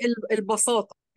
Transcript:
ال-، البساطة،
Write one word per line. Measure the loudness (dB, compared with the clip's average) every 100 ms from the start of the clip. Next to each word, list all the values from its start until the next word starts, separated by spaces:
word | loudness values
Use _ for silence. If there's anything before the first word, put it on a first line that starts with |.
ال-، | -2 -2 -2 -2
البساطة، | 0 0 2 2 0 -8 _